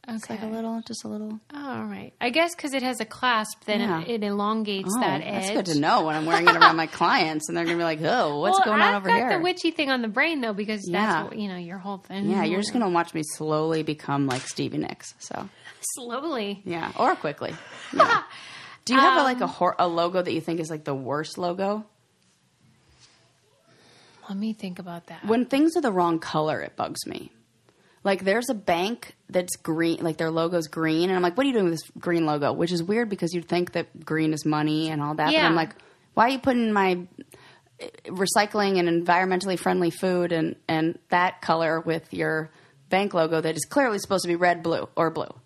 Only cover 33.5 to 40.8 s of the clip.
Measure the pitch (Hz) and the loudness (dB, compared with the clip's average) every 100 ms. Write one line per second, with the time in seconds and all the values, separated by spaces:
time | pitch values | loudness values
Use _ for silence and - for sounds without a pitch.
33.5 | 175 175 - 170 170 156 156 160 156 151 | -2 0 -4 -6 -12 -4 0 0 0 0
34.5 | 151 151 156 160 156 147 156 156 311 285 | 0 0 0 -2 -2 -4 0 2 4 4
35.5 | 165 160 - - _ _ - 226 269 269 | 2 0 -6 -20 _ _ 2 2 2 2
36.5 | 247 226 208 190 180 180 - - - - | 2 2 2 2 0 -4 -18 -20 -20 -20
37.5 | - _ _ - - - 180 190 226 208 | -20 _ _ -18 -16 -12 -2 2 2 2
38.5 | 214 202 190 175 170 170 175 185 185 196 | 2 2 2 2 2 4 2 4 0 0
39.5 | 175 190 185 170 - 185 180 175 170 160 | -2 0 2 0 0 0 2 0 0 -2
40.5 | - - 160 | -4 -2 0